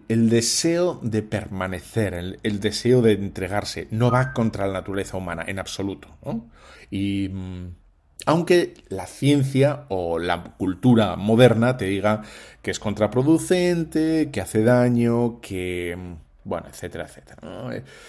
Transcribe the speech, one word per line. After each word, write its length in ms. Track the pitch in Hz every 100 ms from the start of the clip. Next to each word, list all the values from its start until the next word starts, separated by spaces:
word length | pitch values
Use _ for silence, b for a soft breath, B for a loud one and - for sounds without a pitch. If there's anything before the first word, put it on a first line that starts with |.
| -
el 220 | 113 113
deseo 680 | 117 113 - 165 170 180 127
de 200 | 120 107
permanecer, 920 | 107 104 - 95 92 90 - 113 101
el, 240 | 87 90 -
el 160 | - 104
deseo 420 | 104 104 120 127
de 100 | 113
entregarse, 760 | 104 101 90 90 104 101 - -
no 220 | 110 123
va 200 | 123 131
contra 360 | 127 113 101 98
la 60 |
naturaleza 420 | 92 90 98 92 95
humana 280 | 90 82 85
en 120 | 98
absoluto, 580 | 90 - 98 92 - -
¿no? 240 | - 226 - B B B B
Y, 400 | 98 101 98 98
mm, 460 | 95 92 92 90 87 _ _ _ - 139
aunque 480 | 165 165 175 175 - _
la 180 | 95 90
ciencia 800 | - 135 143 135 131 139 - -
o 320 | 95 85 82
la 340 | 87 85 85 -
cultura 600 | 95 90 127 117 101 85
moderna 600 | 101 113 123 110 120 131
te 100 | 95
diga 360 | 98 101 107 107 B B B
que 80 | -
es 80 | 92
contraproducente, 1500 | 110 104 104 120 135 160 160 185 175 175 160 160 160 160 139
que 100 | 120
hace 220 | 95 110
daño, 800 | 110 123 123 120 117 117 120 117
que, 560 | - 95 90 90 87 90
mm, 180 | 90 82 - _
bueno, 220 | 95 87 -
etcétera, 380 | - 87 85 85
etcétera, 320 | - - -
¿no? 300 | 78 95 123 120 135 B